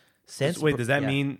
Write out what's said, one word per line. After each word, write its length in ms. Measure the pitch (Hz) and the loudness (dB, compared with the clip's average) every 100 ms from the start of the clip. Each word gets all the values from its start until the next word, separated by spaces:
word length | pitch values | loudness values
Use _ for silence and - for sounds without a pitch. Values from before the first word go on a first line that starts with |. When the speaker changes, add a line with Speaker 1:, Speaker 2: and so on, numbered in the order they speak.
| _ _ - | _ _ -16
Speaker 1:
Since 320 | - 143 175 | -2 -2 0
Speaker 2:
Wait, 140 | 151 | 0
Speaker 1:
Br-, 60 | 135 | 0
Speaker 2:
does 80 | 120 | 0
that 120 | 139 | 0
Speaker 1:
yeah. 60 | 135 | 2
Speaker 2:
mean, 300 | 139 139 | 0 -2